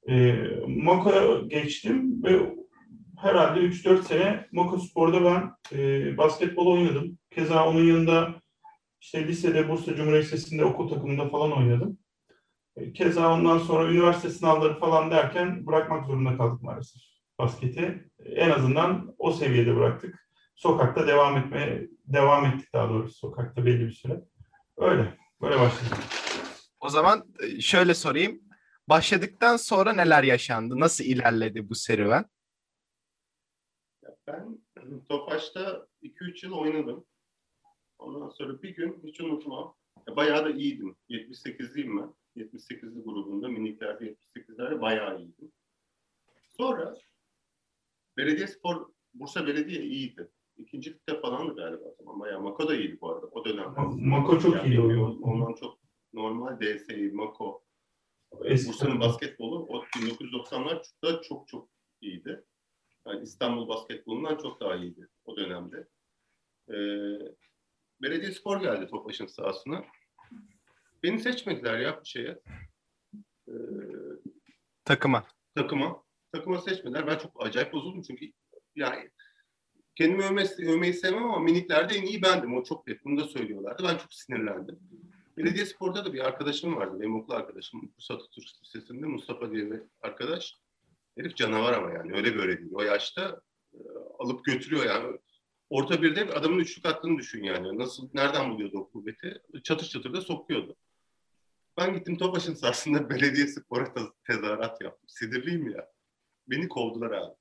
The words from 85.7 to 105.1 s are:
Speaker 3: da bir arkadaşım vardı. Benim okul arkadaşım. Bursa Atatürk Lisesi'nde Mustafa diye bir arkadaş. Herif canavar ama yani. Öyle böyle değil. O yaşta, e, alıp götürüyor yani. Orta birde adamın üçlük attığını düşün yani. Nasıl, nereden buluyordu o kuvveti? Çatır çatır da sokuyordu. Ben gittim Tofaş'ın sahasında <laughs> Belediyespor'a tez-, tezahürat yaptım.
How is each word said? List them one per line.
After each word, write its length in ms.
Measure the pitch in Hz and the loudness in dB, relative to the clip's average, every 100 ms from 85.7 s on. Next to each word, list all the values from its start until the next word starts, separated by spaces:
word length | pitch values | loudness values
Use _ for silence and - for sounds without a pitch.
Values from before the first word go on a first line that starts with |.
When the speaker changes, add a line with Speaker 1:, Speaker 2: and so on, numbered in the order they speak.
| - 185 185 190 | -6 -6 -6 -8
Speaker 3:
da 80 | |
bir 60 | 135 131 | -4 -6
arkadaşım 500 | 131 143 143 170 151 | -4 -6 -6 -6 -6
vardı. 220 | 95 95 | -6 -6
Benim 160 | 107 113 | -6 -6
okul 180 | 110 | -6
arkadaşım. 600 | 117 - - - - - _ | -8 -8 -14 -18 -16 -18 _
Bursa 160 | - | -14
Atatürk 320 | - - - - _ | -14 -14 -20 -20 _
Lisesi'nde 420 | _ - - 123 156 | _ -20 -16 -12 -10
Mustafa 460 | 123 - 120 117 | -10 -10 -10 -8
diye 200 | 107 104 | -6 -6
bir 100 | 110 - _ | -8 -14 _
arkadaş. 540 | - - 127 175 - - _ _ _ _ _ - | -14 -10 -8 -8 -8 -18 _ _ _ _ _ -12
Herif 180 | - - | -12 -4
canavar 380 | 113 110 113 | -2 0 0
ama 180 | 120 87 | 0 -2
yani. 200 | 85 82 95 | -8 -8 -2
Öyle 200 | 107 107 | -2 0
böyle 220 | 92 90 | -2 -4
değil. 140 | 85 | -8
O 80 | 95 | -4
yaşta, 600 | 104 104 - - 190 - _ _ _ | 0 0 -2 -8 -8 -8 _ _ _
e, 40 | - - - - - | -20 -18 -18 -18 -10
alıp 260 | 123 123 - | -6 -4 -2
götürüyor 400 | 127 135 151 123 | -4 -2 -2 0
yani. 320 | 107 123 - _ _ _ _ _ | -2 -4 -10 _ _ _ _ _
Orta 320 | 139 131 170 | -4 0 2
birde 200 | 160 147 131 | 2 2 -2
adamın 260 | 147 156 175 | -2 0 0
üçlük 260 | 165 - 170 | 0 -4 -4
attığını 320 | 156 165 160 | -4 0 -2
düşün 260 | 120 113 | -2 -10
yani. 340 | 98 90 92 107 | -6 -6 -6 -6
Nasıl, 300 | 127 - 131 | -8 -8 -10
nereden 360 | 143 139 - - | -2 0 0 -4
buluyordu 260 | 107 101 98 | -4 -8 -8
o 120 | 98 | -12
kuvveti? 500 | 110 104 110 - - _ - | -12 -14 -12 -14 -16 _ -18
Çatır 220 | - 156 165 | -4 -4 -4
çatır 260 | - - | -10 -8
da 80 | 175 | -10
sokuyordu. 540 | 185 - - 143 90 - _ _ _ _ _ _ _ _ _ - | -8 -10 -4 -6 -6 -16 _ _ _ _ _ _ _ _ _ -2
Ben 160 | 180 | -2
gittim 240 | 180 175 160 | -2 -6 -2
Tofaş'ın 360 | 180 180 170 | -2 -2 -6
sahasında 560 | 160 135 - 147 147 143 | -2 -2 -2 0 0 0
<laughs> 0 | |
Belediyespor'a 760 | 127 143 135 143 - - 123 135 | 0 2 2 0 -2 -6 -4 -4
tez-, 280 | - 110 _ - | -6 -10 _ -4
tezahürat 540 | 113 104 104 113 - | -4 -2 -4 -6 -8
yaptım. 280 | - - _ | -14 -16 _